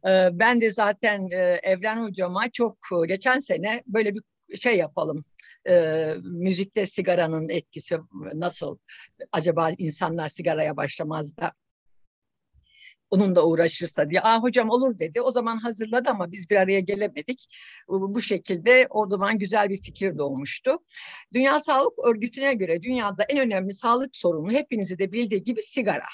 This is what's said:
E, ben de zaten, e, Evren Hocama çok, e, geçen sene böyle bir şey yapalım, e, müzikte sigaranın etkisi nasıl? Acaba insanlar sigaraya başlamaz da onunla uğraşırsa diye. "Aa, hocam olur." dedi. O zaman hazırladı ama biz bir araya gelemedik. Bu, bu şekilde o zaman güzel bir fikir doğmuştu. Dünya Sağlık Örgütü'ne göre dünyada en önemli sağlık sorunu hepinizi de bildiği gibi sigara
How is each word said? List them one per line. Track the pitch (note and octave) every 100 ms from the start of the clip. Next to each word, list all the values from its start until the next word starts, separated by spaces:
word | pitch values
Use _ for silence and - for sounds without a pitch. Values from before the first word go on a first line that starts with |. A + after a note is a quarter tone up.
| F#3+
E, | F#3+ F#3
ben | F3 A3+ A#3+
de | A3+
zaten, | G#3 G#3 G#3 A#3 G#3 F#3
e, | F3+ F3+ F3
Evren | F#3 F#3 G#3+ A3
Hocama | A3 F3+ F3+ F#3 A#3
çok, | - A#3 - - F3+
e, | E3
geçen | G3 C4 C4
sene | - E3 G3 A#3 -
böyle | G#3+ G#3 G#3
bir | - _ _ -
şey | B3 G#3+
yapalım, | D3+ - D#3 F3 D3 _ - - -
e, | F3+ D#3+ D#3+ D#3 D#3
müzikte | F#3 E3+ F3+ F3 G3 - F#3+
sigaranın | - F#3 F3 E3 D#3+ D#3+
etkisi | E3+ - - - E3 D#3+ - D3+
nasıl? | D3+ F3 - D3 - _ - - _ -
Acaba | E3+ D#3+ E3 D#3+ E3+
insanlar | F3 D3 F3 E3+ D#3
sigaraya | - F3 D#3 D#3 D3
başlamaz | C#3+ - D#3 D#3 D3 D3
da | E3 - _ _ _ _ _ _ _ _ _ _ _ _ - _ _
onunla | G3 G3+ F3 E3
uğraşırsa | E3 E3 - E3+ - D3
diye. | F3+
"Aa, | A3 A3+
hocam | A#3+ B3 A3
olur." | A#3+ C4 G#3
dedi. | E3 F#3
O | B3
zaman | B3 A3+ A3+
hazırladı | A#3 G#3 A3 A#3 B3+
ama | A3 F3
biz | F#3+ F3
bir | G3+
araya | F#3+ G3
gelemedik. | F#3 G3 G#3 C4 D3+ B3+ - - - - -
Bu, | F#3+ F#3+ G#3+
bu |
şekilde | - F#3+ - F3+ F3+ B3+ B3
o | G#3+ G#3
zaman | G3 G3 A3
güzel | F#3+ G#3+ G#3
bir | G3
fikir | - - F#3+ D3+
doğmuştu. | C#3+ C3+ C#3+ - B3+ D#4+ _ - - - -
Dünya | A#3 C4+ D4+
Sağlık | D4 C4+ E4+ - A#3+
Örgütü'ne | A3 A#3+ C4+ C#4
göre | B3 F#3 E3+
dünyada | A3+ B3+ G#3 G3
en | G#3+ C#4+
önemli | B3+ F#3+ F#3+
sağlık | G3 A#3 B3 C4+ -
sorunu | F3+ D#3+ E3
hepinizi | B3 D4 A3+ F#3+ F3
de | F#3+
bildiği | G#3 A#3 G3
gibi | G3+ A3+
sigara | - - G#3+ D3 -